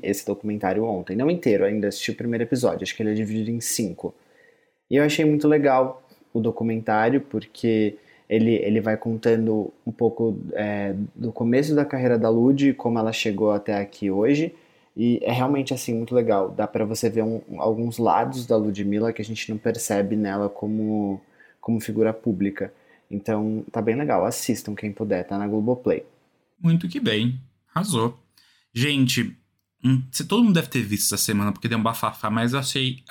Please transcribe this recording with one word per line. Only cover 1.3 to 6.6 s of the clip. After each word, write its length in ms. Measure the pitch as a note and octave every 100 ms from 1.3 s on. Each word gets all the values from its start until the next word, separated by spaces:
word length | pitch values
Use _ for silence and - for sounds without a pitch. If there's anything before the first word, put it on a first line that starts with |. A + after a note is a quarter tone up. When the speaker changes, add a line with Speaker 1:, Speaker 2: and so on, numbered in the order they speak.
| F3 B2+ G2+
Speaker 1:
ainda 240 | G2 G#2+ G2+
assisti 240 | - -
o 20 |
primeiro 300 | G#2+ A#2+ A#2
episódio. 400 | A#2 B2+ A#2 E2
Acho 100 | F#2
que 80 | -
ele 80 | G#2+
é 40 |
dividido 360 | G#2+ G#2+ A2 A2
em 100 | A#2
cinco. 540 | - - G2+ - E2+ - _ _ _ _ _ _ -
E 60 | C3
eu 60 |
achei 220 | D3 D3
muito 240 | D3+ D3 D3+
legal 520 | D3+ C#3+ C3 C3 - _ _ _
o 60 | A#2
documentário, 800 | A2+ -